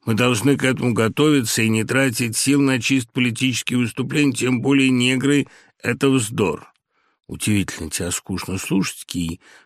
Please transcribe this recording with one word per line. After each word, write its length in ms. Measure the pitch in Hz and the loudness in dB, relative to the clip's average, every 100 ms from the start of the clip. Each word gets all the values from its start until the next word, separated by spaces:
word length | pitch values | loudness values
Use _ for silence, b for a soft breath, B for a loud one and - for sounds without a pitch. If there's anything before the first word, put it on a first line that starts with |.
| - | -2
Мы 80 | |
должны 420 | 107 123 120 120 139 | 2 2 2 2 2
к 60 | |
этому 300 | 131 127 123 | 2 0 0
готовиться 680 | 110 110 117 151 147 113 - | 0 0 2 2 2 0 0
и 60 | 110 | 2
не 140 | 110 | 0
тратить 540 | 107 123 135 113 120 107 | 0 0 0 0 -4 -2
сил 240 | - 143 | 2 4
на 180 | 139 131 | 4 2
чисто 320 | - 135 120 | 0 0 0
политические 680 | 123 123 110 131 117 - 123 | -2 -2 0 -2 -2 -2 -2
выступления, 520 | 117 - 131 151 147 | -2 -4 -4 0 0
тем 300 | 120 120 123 | 0 0 0
более 300 | 131 139 131 | 2 2 4
негры — 560 | 127 123 131 139 143 - b b b | 2 2 2 2 2 0 b b b
это 300 | 113 117 139 | -6 0 2
вздор». 600 | 131 107 - 95 73 - _ _ _ _ _ - | 2 0 -2 -2 -2 -8 _ _ _ _ _ -16
«Удивительно 640 | - - 104 90 - 80 | -6 -2 0 -2 -6 -8
тебя 220 | - 85 | -6 -4
скучно 480 | - - 92 - 95 | -6 -6 -8 -6 -6
слушать, 460 | - 185 - - - | -2 -2 -2 -6 -8
Ки. 320 | 90 82 87 b b | -6 -4 -6 b b